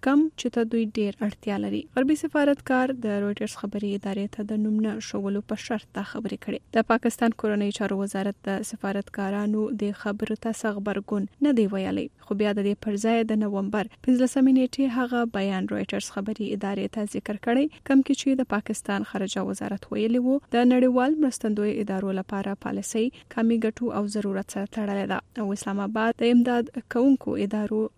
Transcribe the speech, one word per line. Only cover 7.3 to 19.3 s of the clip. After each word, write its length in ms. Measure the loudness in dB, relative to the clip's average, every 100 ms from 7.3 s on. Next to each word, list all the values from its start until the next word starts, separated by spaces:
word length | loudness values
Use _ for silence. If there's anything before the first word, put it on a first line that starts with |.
| 0
کورنیو 320 | -2 0 -2 -2
چارو 200 | -2 -2
وزارت 360 | -4 -2 -4 -4 -4
د 140 | -4 -6
سفارتکارانو 920 | -6 -4 -4 -6 -6 -4 -2 0 0 -2 -2
د 120 | -4 -4
خبرو 340 | -6 -4 -4 -4 -4
ته 80 | -4
څه 140 | -4 -4
غبرګون 500 | -4 -4 -2 -4 -4 _ 2
نه 80 | 4
دی 80 | 2
ویلی، 340 | 0 -2 -2 -4 _
خو 160 | -6 0
بیا 160 | 0 2
د 120 | 0
دې 160 | 0 -2
پر 160 | -2
ځای 100 | 2 2 2
د 80 | 0
نومبر 460 | 0 -2 -2 -2 -4
پنځلسمې 600 | -4 2 4 4 4 6 6
نیټې 280 | 4 0 0 0
هغه 240 | 0 0 0 0
بیان 320 | -2 0 -2
رویټرز 400 | -4 -4 -4 -6 -6
خبري 300 | -6 -4 -4 -2
ادارې 380 | -2 -2 -4 -4
ته 160 | -4
ذکر 260 | -6 -6 -4 2
کړی، 200 | 2 2 -2 4
کم 140 | 4 4
کې 80 | 0
چې 200 | 2 0
د 80 | 0
پاکستان 560 | -2 -2 -6 -4 -4 -2
خارجه 340 | -4 -4